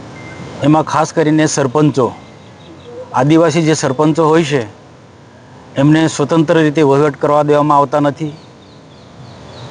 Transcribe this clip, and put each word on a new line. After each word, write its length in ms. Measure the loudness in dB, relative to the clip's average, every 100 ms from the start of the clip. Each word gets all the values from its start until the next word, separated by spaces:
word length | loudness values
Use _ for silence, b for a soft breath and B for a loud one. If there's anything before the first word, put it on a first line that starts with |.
| -18 -18 -18 -16 -16 -4
એમાં 200 | 2 2
ખાસ 300 | 2 -2 -2
કરીને 320 | 0 0 2 0
સરપંચો, 640 | 0 -2 2 0 2 -2 -2 -18 -20 -20 -20 -20 -20 -20 -18 -8
આદિવાસી 480 | -2 2 4 2 2
જે 120 | 0
સરપંચો 540 | 0 -2 0 0 2 2
હોય 160 | 2
છે, 220 | 0 -2 -4 -12 -20 -20 -20 -20 -20 -20 -20 -20 -12 -2
એમને 320 | 2 2 2
સ્વતંત્ર 540 | -2 -2 0 2 2
રીતે 200 | 2 2
વહીવટ 340 | 2 2 0 0
કરવા 280 | 0 0
દેવામાં 340 | 2 2 2 2
આવતા 220 | 2 0
નથી. 340 | -2 -2 -8 -12 -20 -20 -20 -20 -20 -20 -20 -20 -20 -20 -20 -18 -18